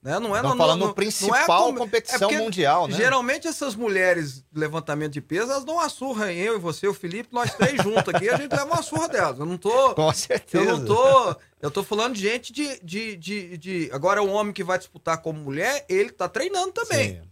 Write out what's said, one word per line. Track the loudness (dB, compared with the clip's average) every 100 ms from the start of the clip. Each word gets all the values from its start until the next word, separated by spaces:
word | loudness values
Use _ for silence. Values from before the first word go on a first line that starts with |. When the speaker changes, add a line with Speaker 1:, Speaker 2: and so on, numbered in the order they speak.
Speaker 1:
né? | -4 -4
Não | -2
é, | 0
Speaker 2:
Estamos | 0
Speaker 1:
não, | 4
Speaker 2:
falando | 4 4
Speaker 1:
não, | 0
Speaker 2:
no |
principal | 0 -2 0 2 4
Speaker 1:
não |
é | 6
como, | 6 4 2
Speaker 2:
competição | 0 -2 0 0
Speaker 1:
é |
porque | 2 2
Speaker 2:
mundial, | -2 0 4 4 2
né? | 2
Speaker 1:
geralmente | 2 2 0 -2 -4
essas | -4 -6 -4
mulheres, | -2 2 2 2 -2 -10 _
levantamento | -6 -4 -4 -6 -4 -4
de | -8
peso, | -6 -4 -2
elas | -4
dão | -2 -2
uma | -2
surra | -4 -6 -4 -4
em | -2
eu | -2 -2
e |
você, | -4 -2 -4
o |
Felipe, | -4 -8 -10 -8
nós | -4 -4
três | 0 0 2
juntos | 2 2 2
aqui, | 0 0
a | 0
gente | 0
leva | -4
uma | 0 -2
surra | 0 -2 0
delas. | 0 0 -2
Eu | -6
não | -4
tô | 0 4
Speaker 2:
<laughs> | 4
Com | 4 2
certeza. | 0 -2 -4 0 2
Speaker 1:
eu | 2 2
não |
tô, | 2 6 8 8 6 -4 _ _
eu | -6
tô | -6
falando | -4 -2 -2 -2
de |
gente | -2 -4 -6
de, | -8 -8 -8
de, | -8 -8 -8 -10
de, | -8 -8 -8 -12
de, | -6 -4 -4
agora | -2 0 2
o | 2
homem | 0 -2
que | -4
vai | -2 -2
disputar | -4 -10 -4 -4
como | -4 -8
mulher, | -8 -4 -2 -2 0
ele | 0 0
tá | -2 -6
treinando | -2 -2 -2 -2
também. | -4 -2 0 0 -4
Speaker 2:
Sim. | -16